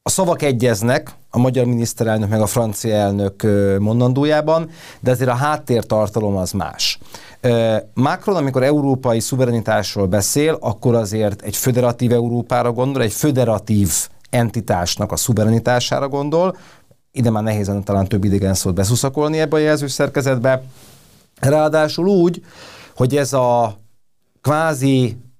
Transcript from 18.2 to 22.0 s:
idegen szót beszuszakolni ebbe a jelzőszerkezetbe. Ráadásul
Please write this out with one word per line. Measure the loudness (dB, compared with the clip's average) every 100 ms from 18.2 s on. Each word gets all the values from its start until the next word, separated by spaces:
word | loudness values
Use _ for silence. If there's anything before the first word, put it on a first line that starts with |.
idegen | 0 0 0
szót | 0 -2
beszuszakolni | -2 0 0 -2 -2 -2 0
ebbe | 0 0
a |
jelzőszerkezetbe. | 2 0 -2 -2 -2 0 -2 0 0 0 -4 -20 -20 -20 _ _ _ _
Ráadásul | 0 2 2 2 0 0